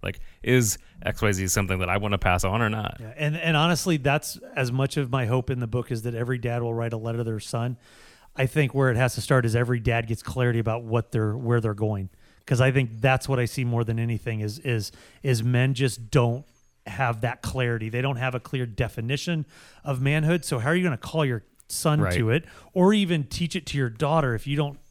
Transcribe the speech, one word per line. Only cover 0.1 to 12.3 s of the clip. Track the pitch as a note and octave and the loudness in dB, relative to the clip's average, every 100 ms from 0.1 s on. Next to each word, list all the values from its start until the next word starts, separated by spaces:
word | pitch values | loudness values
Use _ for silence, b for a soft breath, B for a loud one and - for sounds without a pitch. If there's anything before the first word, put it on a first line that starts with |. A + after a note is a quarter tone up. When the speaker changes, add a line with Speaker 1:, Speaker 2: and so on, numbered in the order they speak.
| F2+ b b | -8 b b
Speaker 1:
is | - B2+ A2 - B B | 2 4 4 0 B B
X | - - | -6 0
Y | G#2+ | 0
Z | F#2+ F#2+ | 2 0
something | F#2+ G2+ F#2 | 0 0 0
that | F2+ | 0
I | F#2+ | 0
wanna | G#2 G2+ | 0 0
pass | - F2+ | 2 2
on | F#2+ G#2 | 2 2
or | A2+ | 0
not? | A2 G#2 - | 0 -6 -8
Speaker 2:
Yeah, | G#2+ B2+ | -14 -6
and, | D3+ D#3 | -4 -2
and | E3 D#3 | 0 2
honestly, | E3 E3+ - D#3+ | 4 2 2 0
that's | C3 D3 - - - - | 2 0 -2 -14 -10 -2
as | B2+ | -2
much | B2+ C3+ - | 0 0 0
of | C3 | -2
my | C3 A#2+ | -2 0
hope | B2+ A#2+ | 0 0
in | C3 | -4
the | A#2 | -2
book | A#2+ A#2 | -4 -4
is | A#2+ | -4
that | A2+ | -4
every | A#2 A#2+ B2+ | -4 -4 -4
dad | A#2+ A#2+ | -2 -2
will | A#2+ | -2
write | A#2 A#2 | -2 -4
a | A2+ | -4
letter | A2+ A#2 | -4 -4
to | |
their | A2+ A2 | -4 -4
son. | - A#2 A#2+ B2 B B B B B - | -4 -4 -4 -6 B B B B B -2
I | C3 | 0
think | D#3 C#3 | 2 0
where | C3 C3 | 2 2
it | A#2 | 4
has | B2+ | 2
to | - | 0
start | - C3+ A#2 | 2 2 4
is | A#2 | 2
every | A#2+ B2 | 2 0
dad | A2+ A#2 A2+ | 0 0 -2
gets | A#2 | -6
clarity | - - B2 A#2 | -6 0 2 2
about | A2+ A2+ | 0 -2
what | A#2 A#2 A2 | 0 -2 0
they're, | A#2 A2 G#2+ | 0 0 -2
where | A#2 A#2+ | 2 2
they're | A2 | 2
going. | G2+ G#2+ G#2 F#2+ b b | 0 -2 -2 -6 b b